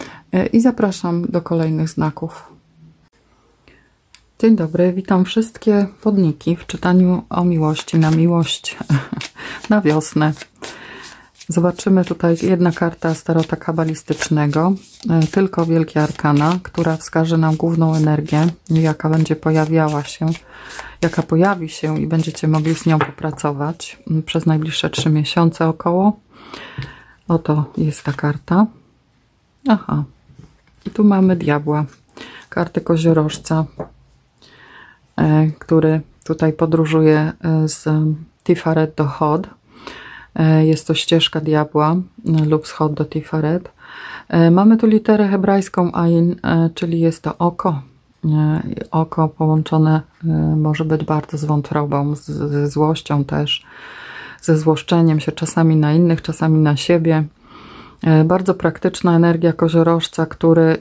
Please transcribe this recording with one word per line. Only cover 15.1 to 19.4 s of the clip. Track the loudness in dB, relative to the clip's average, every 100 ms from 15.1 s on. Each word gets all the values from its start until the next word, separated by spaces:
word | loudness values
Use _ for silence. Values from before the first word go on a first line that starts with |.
e, | 0 2
tylko | 0 0 0 0
Wielkie | 0 0 -2
Arkana, | -2 -2 0 2 2 -2
która | -4 -4 -2 -4
wskaże | -4 -2 0 2
nam | 0 0
główną | -2 0 0
energię, | 2 0 0 0 0 0 -2 -2
jaka | 0 0 0 0
będzie | 0 0
pojawiała | -2